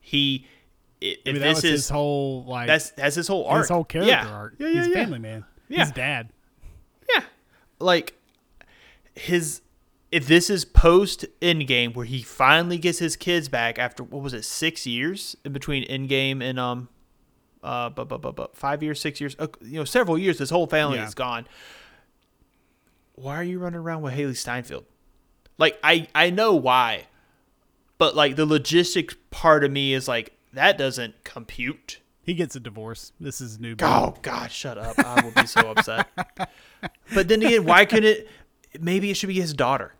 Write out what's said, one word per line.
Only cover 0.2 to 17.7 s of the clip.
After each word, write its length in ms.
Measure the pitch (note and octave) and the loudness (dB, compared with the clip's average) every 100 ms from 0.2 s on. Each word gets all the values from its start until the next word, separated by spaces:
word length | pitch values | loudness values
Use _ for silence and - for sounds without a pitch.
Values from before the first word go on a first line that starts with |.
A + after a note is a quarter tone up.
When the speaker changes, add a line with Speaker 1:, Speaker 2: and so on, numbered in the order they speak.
| C#3 C3+ - _ _ _ _ _ | 0 -2 -8 _ _ _ _ _
Speaker 1:
i-, 40 | G2 | -10
if 120 | - C3+ | -8 -6
Speaker 2:
I 60 | |
mean, 100 | C#3+ | -2
that 60 | C#3+ | 0
Speaker 1:
this 80 | D#3 | 0
Speaker 2:
was 60 | |
Speaker 1:
is 60 | E3 | 2
Speaker 2:
his 160 | D3 C3 | 0 -2
whole, 560 | D3 D3 C#3+ C#3 C3 | -2 -2 -2 -4 -6
like, 220 | B2 B2 A#2+ | -8 -8 0
Speaker 1:
that's, 240 | D#3 - | 0 0
that's 240 | - C#3+ D3+ | -4 -2 -2
his 120 | E3+ | -2
whole 160 | G3 - | -2 2
arc. 140 | F3 | 2
Speaker 2:
his 80 | - | 2
whole 160 | F3 | 0
character 260 | E3 D#3+ G3+ | 0 0 4
Speaker 1:
Yeah. 180 | B3+ G#2+ | 2 0
Speaker 2:
arc. 260 | G#2 G#2 - | -10 -14 -8
Speaker 1:
Yeah, 100 | D4 | -2
yeah, 60 | E4+ | 0
Speaker 2:
He's 80 | F4 | 0
Speaker 1:
yeah. 60 | |
Speaker 2:
family 240 | F4+ A#3 C3 | 0 -2 -6
man. 260 | A2 A2 - _ _ | -10 -12 -14 _ _
Speaker 1:
Yeah. 120 | D#4+ | 0
Speaker 2:
His 80 | F3+ | 0
dad. 380 | B2 C3 C3+ A#2 _ _ _ - - _ _ - | 0 -4 -4 -8 _ _ _ -20 -20 _ _ -2
Speaker 1:
Yeah. 100 | A#4+ - _ _ _ _ _ | 0 -2 _ _ _ _ _
Like, 360 | F3+ F3 - _ _ _ _ _ - _ _ _ _ | 2 2 0 _ _ _ _ _ -20 _ _ _ _
his, 460 | - - F3 D#3 - _ _ _ _ _ | -14 -2 -2 -2 -10 _ _ _ _ _
if 160 | E3+ C3 | -4 6
this 240 | E3 E3+ | 4 6
is 140 | G3 | -2
post 600 | - - E3 F3+ G3+ - - _ | 6 8 10 8 4 -4 -10 _
Endgame 540 | F3 E3 C3+ B2 A#2+ | -2 0 2 2 0
where 120 | A#2+ A#2+ | -4 -6
he 160 | C3 | -8
finally 560 | A#2 - C3 D#3 F3 E3+ | -10 2 6 6 4 0
gets 200 | E3+ E3+ | -2 0
his 180 | E3 - | -4 -4
kids 320 | - F3 C#3+ | -2 -2 -2
back 300 | B2+ A#2 A#2 | -2 -2 -2
after, 240 | B2 - | -6 -6
what 200 | B2+ C#3 | -14 -10
was 100 | C#3 | -8
it, 100 | B2 | -8
six 420 | - - D#3+ D#3+ C3 | -10 -4 -4 -4 -6
years 500 | A#2+ D3 G3 - - | -4 -4 -6 -12 -12
in 80 | D3 | -12
between 340 | C#3 - C#3 - | -10 -6 -6 -6
Endgame 540 | C3+ C3+ C3+ C3+ C3+ | -8 -2 0 0 -2
and, 160 | B2 B2+ | -4 -4
um, 300 | B2 B2 B2 _ _ _ _ _ _ _ | -4 -4 -10 _ _ _ _ _ _ _
uh, 280 | - | -8